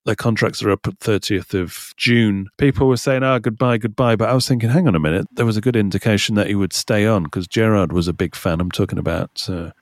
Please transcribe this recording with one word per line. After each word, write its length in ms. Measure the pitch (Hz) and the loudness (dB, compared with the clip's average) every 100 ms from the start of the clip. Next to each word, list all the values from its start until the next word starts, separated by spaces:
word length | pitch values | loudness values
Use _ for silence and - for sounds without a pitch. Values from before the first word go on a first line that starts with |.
| - | -4
their 100 | - | -2
contracts 480 | 123 107 113 - | 0 0 -2 -2
are 80 | 107 | -2
up 160 | 98 - | -2 -4
at 100 | 95 | -6
thirtieth 540 | - 101 - 98 - | -2 -2 0 -4 -2
of 400 | 98 85 - - - | -4 -4 -8 -16 -4
June, 520 | - 120 110 98 95 - | 2 4 2 0 -4 0
people 300 | 143 135 135 | 0 2 2
were 100 | 123 | 2
saying, 240 | - 131 | 0 0
"Ah, 140 | 131 127 | 0 0
goodbye, 380 | 117 110 127 117 | 0 0 0 0
goodbye." 380 | 110 104 123 110 | -2 0 2 2
But 140 | 113 | 2
I 40 | |
was 140 | 127 117 | 2 2
thinking, 220 | 127 113 | 0 2
hang 160 | 143 170 | 2 4
on 80 | 85 | 2
a 40 | |
minute, 280 | 78 87 - | 2 0 -4
there 140 | - 117 | -2 0
was 120 | 107 | 0
a 40 | |
good 140 | 113 117 | 0 2
indication 600 | 101 95 117 101 - 104 | 2 0 0 0 0 0
that 120 | 101 | 0
he 80 | 101 | 0
would 180 | 95 | -2
stay 320 | - - 107 104 | -4 -2 2 2
on, 220 | 107 78 | 2 -2
'cause 200 | 95 90 | -6 -4
Gerrard 440 | 113 110 104 87 | 0 2 4 2
was 140 | 87 85 | 0 0
a 60 | |
big 220 | 80 85 - | -2 -4 -4
fan. 240 | - 82 | -2 -2
I'm 120 | 90 | -2
talking 260 | - 98 92 | -2 -2 -2
about, 480 | 85 85 90 - - | -2 -4 -6 -8 -8
uh, 220 | 90 82 - | -8 -10 -8